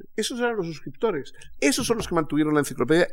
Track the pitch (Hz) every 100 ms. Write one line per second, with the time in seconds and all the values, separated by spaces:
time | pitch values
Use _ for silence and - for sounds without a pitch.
0 | - - 214 247 240 220 170 151 - -
1 | 226 170 127 - - - 285 277 247 226
2 | 175 170 156 143 151 151 143 - 120 160
3 | 175